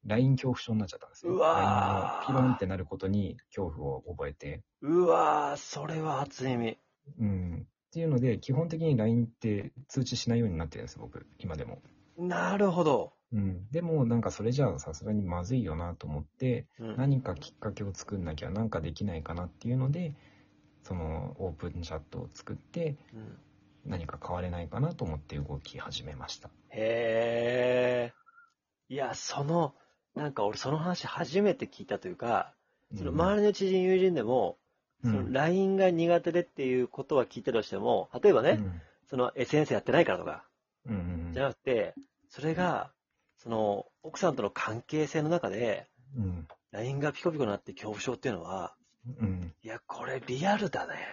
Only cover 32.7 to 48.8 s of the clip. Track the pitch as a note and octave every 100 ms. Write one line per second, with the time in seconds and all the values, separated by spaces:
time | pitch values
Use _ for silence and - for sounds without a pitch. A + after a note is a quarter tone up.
32.7 | _ _ G#2+ C3+ C3+ F3+ G#3 G#3 G3 F#3+
33.7 | F#3 F#3 F#3 F#3 E3 G#2+ B2+ G2+ - _
34.7 | _ _ _ B2 G#2 F#2 B2+ D#3 F#3 F#3+
35.7 | F#3+ F#3 E3+ E3+ F3 E3+ E3+ F3 - C3
36.7 | B2+ A#2+ - C3+ C#3+ A#2+ - B2+ A#2 -
37.7 | G2 A2+ G#2+ - B2+ G#3 C3+ C#3 G#3+ G2
38.7 | F2 - _ _ C3 B2 - B2 D3+ D3
39.7 | A2 - C3+ E3 F2+ E2+ D2 - _ _
40.7 | _ - G2+ F2 E2+ F2 B2+ C3+ - -
41.7 | A#2+ F2+ - - _ _ - D3+ E3 F3+
42.7 | B2 - _ _ _ _ _ A#2 A2+ G#2+
43.7 | G2+ - _ D#3+ - F3+ C#3+ G#2 - -
44.7 | A2+ - D3+ D3 D#3+ D3+ F3 F#2+ G2 A#2+
45.7 | - - _ C3+ C3 G2 F2 D#2+ - _
46.7 | G2+ A#2+ C#3 D3 C#3 F3+ D#3 A#2 G2+ -
47.7 | F#2 G#2+ G2+ - A#2+ G#2+ F#2 E2+ F#2+ E2+
48.7 | -